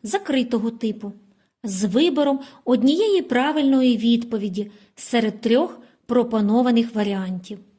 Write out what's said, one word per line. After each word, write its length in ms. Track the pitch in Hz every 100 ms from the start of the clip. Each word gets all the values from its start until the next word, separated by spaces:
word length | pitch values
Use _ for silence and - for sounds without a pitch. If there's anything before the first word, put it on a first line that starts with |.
закритого 680 | 214 392 392 269 247 233 226
типу, 420 | 233 226 208 202 - _ _ _ _
з 220 | 226 190
вибором 560 | 202 220 339 285 285 277 - -
однієї 580 | - 247 254 320 440 392
правильної 720 | - 247 277 311 277 269 254 226
відповіді 720 | 226 233 233 226 202 180 208 - _
серед 460 | - - 240 214 208
трьох 400 | 220 240 339 - - _ -
пропонованих 880 | 240 240 226 208 226 247 233 233
варіантів. 640 | 226 202 196 185 185 - 202 -